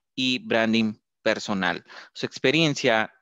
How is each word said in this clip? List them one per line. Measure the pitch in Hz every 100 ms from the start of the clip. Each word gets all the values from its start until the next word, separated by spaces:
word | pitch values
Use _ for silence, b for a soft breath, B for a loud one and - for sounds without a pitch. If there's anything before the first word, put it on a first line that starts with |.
| _ -
y | 131 127
branding | 110 117 113 113 110 107 _ _
personal. | 110 107 - 98 90 78 B B B
Su | - 127
experiencia | - 131 151 160 139 127 110 107 _